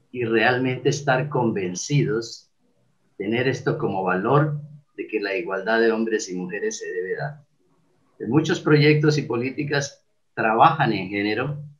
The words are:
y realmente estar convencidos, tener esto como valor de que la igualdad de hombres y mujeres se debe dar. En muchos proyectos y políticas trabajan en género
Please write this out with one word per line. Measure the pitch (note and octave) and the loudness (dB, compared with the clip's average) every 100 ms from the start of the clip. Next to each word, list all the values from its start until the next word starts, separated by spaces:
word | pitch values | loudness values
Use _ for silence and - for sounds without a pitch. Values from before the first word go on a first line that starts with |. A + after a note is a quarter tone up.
| _ | _
y | B2 | -4
realmente | A2+ A2+ A#2 B2+ C3 B2 C#3+ | 0 4 4 2 0 0 0
estar | - - B2+ - | 0 0 0 0
convencidos, | C3 A2+ G2+ F2+ F2+ - C#3+ G#2 A2 A2+ - _ _ _ _ _ _ _ - | 0 0 0 -4 -6 0 0 2 -2 -6 -14 _ _ _ _ _ _ _ -8
tener | G2 A#2+ C3 | -2 0 0
esto | A#2 C#3+ - | -2 -2 -2
como | G#2+ F#2+ | -2 -2
valor | F#2 F#2 A2 C#3+ D3 - - - _ - | 0 0 2 2 2 -2 -10 -20 _ -12
de | - | -6
que | G#2+ | -4
la | G2 F#2+ | -2 -4
igualdad | F2 F#2+ F#2+ A2+ | -4 -4 0 2
de | A#2 | 4
hombres | A2 A2 G#2+ F#2 | 2 0 -2 -4
y | F2+ | -8
mujeres | F2+ - - - | -6 -6 -6 -6
se | E2+ | -8
debe | F2+ F#2 F2+ | -6 -6 -6
dar. | D2 - _ _ _ _ _ _ _ - | -8 -10 _ _ _ _ _ _ _ -10
En | G#2 | 0
muchos | C#3+ F3 F3+ | 2 2 0
proyectos | C#3+ D3 D3 D3 D3+ - | 4 6 6 6 4 2
y | |
políticas | A2 A#2+ C3 C#3+ D3 C#3+ C#3+ - _ _ _ | -2 -4 -4 -6 -2 -2 -4 -12 _ _ _
trabajan | - A2 A2+ D#3+ D3+ A#2+ | -2 0 6 4 6 0
en | G2+ F#2 | 0 -2
género | G2+ G#2 G#2+ C#3+ D3 - | -2 0 0 -2 -6 -12